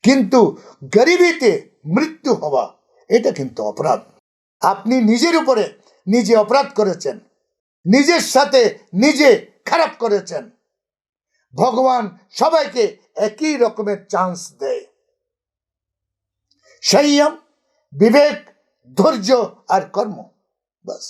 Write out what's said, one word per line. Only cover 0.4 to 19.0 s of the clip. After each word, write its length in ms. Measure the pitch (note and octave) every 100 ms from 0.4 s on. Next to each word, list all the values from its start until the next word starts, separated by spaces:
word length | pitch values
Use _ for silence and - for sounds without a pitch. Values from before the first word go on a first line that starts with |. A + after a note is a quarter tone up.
| F3 - - _ C3+
গরিবিতে 580 | G#3 C4 F4+ F4 E4 - D#3 - _ D3
মৃত্যু 440 | G3+ D#4+ - C#4+ G#3+
হওয়া 280 | D3+ C3+ G#2+ _ _ _ _
এটা 220 | A#3 -
কিন্তু 280 | - C3 A#2
অপরাধ। 380 | G#2 - D3+ A2+ - _ _ _ _ _
আপনি 340 | D#3+ G3 A3 C4
নিজের 340 | G#3+ A#3 E4+ E4
উপরে 280 | C4+ A#3+ F#3 - _ _ F3+
নিজে 260 | A#3 G#3 A3
অপরাধ 300 | G#3 C4 C#4
করেছেন, 420 | - G#3 E3+ C#3 A#2+ _ _ _ _ _ _ E3
নিজের 380 | B3 C#4+ E4+ -
সাথে 340 | C4+ C#4 C4 A3+ - _ F3+
নিজে 340 | C#4 C#4 D4 G3+ - _ -
খারাপ 260 | E4 D#4+ -
করেছেন। 440 | A3+ G3+ F3 D#3+ A#2+ _ _ _ _ _ _ _ _ _ _
ভগবান 500 | C3 A#3+ A#3 C4 B3 G3+ - _
সবাইকে 500 | - D4+ D#4+ C#4+ B3 G3+ - _ - G#3+
একই 280 | G#3+ D#4 C#4+
রকমের 420 | A#3 A3+ G#3 G3 _
চান্স 320 | F#3 F#3 E3+ - _
দেয়। 260 | G#4 A#4 - _ _ _ _ _ _ _ _ _ _ _ _ _ _ _ _ _ _ _
সংযম, 500 | - - D4 C#4+ D4 D#4 _ _ _ _ _
বিবেক, 440 | C#3 A3 C4+ D4 - - _ _ _ B2
ধৈর্য 320 | C3